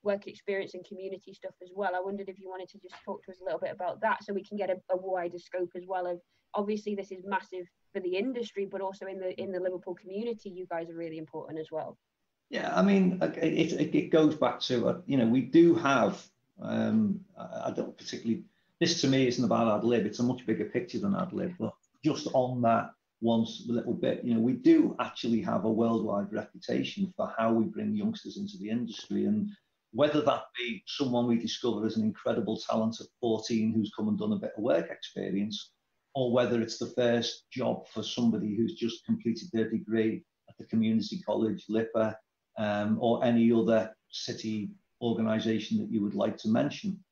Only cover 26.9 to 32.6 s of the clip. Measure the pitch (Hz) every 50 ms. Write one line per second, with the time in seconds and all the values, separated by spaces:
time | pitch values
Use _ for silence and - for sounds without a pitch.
26.9 | - 202 - - - - 101 - - - 113 113 113 117 110 92 - 107 107 104
27.9 | 107 104 101 110 117 - - - - 101 101 101 208 180 185 208 220 247 247 226
28.9 | 226 - - - 208 202 - 208 208 107 - 208 - - _ _ _ _ _ _
29.9 | - 110 143 151 147 151 147 147 127 117 - - _ 123 123 120 113 98 _ -
30.9 | - - 147 131 123 120 120 120 117 113 117 107 - - - 123 107 104 107 110
31.9 | 110 113 107 110 101 - - 123 117 117 113 107 110 110